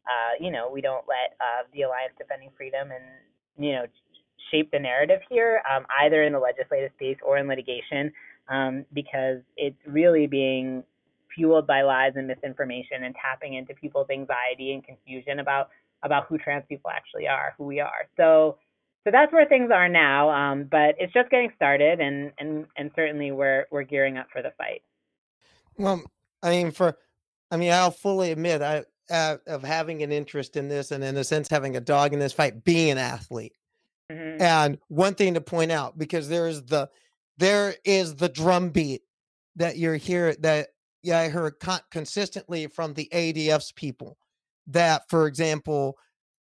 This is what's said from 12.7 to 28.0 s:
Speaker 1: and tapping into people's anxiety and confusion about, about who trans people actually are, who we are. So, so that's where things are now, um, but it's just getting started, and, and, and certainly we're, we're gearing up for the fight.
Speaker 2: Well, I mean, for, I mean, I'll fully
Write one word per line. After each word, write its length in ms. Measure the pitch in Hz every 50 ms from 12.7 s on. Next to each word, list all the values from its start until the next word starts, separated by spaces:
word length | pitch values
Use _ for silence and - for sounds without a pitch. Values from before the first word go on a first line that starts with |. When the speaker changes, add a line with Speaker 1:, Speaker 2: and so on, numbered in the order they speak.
| 123 127 123 - 139 127 127
Speaker 1:
and 100 | 127 127 -
tapping 340 | - 135 131 - - 143 135
into 200 | 131 131 - 135
people's 320 | _ 151 151 - 139 139 135
anxiety 600 | 139 139 135 135 127 123 123 127 127 131 131 135
and 120 | 139 135 -
confusion 560 | - 131 _ _ 131 131 127 127 143 139 143
about, 280 | 139 143 139 139 135 - _ _ _ _ _ -
about 240 | - 151 147 143 139 -
who 100 | 160 151
trans 260 | - 151 143 143 -
people 240 | - - - - -
actually 360 | - - - - - - -
are, 260 | 139 135 135 143 143 - -
who 60 | 147
we 160 | 143 139 147
are. 260 | 143 - - - - _ -
So, 400 | - 165 160 160 156 156 151 139 _ _ _ _ _ _ _ _ _ -
so 60 | 208
that's 220 | 208 262 302 294
where 120 | 320 330 294
things 260 | 294 294 262 247 233
are 180 | 220 180 180 175
now, 420 | 175 165 151 139 135 143 147 151
um, 380 | 147 139 143 139 139 139 143 139
but 240 | - 151 151 151 151 -
it's 140 | 180 175
just 180 | - 240 240 240
getting 200 | 262 247 240 233 -
started, 460 | - 156 139 139 143 147 156 175 170
and, 320 | 151 139 139 139 143 143 - -
and, 280 | 143 156 156 151 156 - -
and 140 | 143 143 147 -
certainly 360 | 170 160 151 151 147 143 139
we're, 340 | 139 135 139 139 135 135 139 -
we're 120 | 151 143
gearing 340 | 135 131 143 135 135 135 135
up 120 | 127 127 -
for 80 | - 131
the 120 | 123 127 -
fight. 260 | - - 107 107 - _ _ _ _ _ _ _ _ _ _ _ _ _ _ _ _ _ _ -
Speaker 2:
Well, 260 | - 202 190 190 170 - - _ _ _ _ _ -
I 80 | - 170
mean, 200 | 175 180 175 165
for, 260 | 151 - 185 165 156 _ _ _ _ _ _ _ _ _ _ -
I 80 | 175 165
mean, 120 | 175 175
I'll 200 | 170 180 185 180
fully 420 | 180 -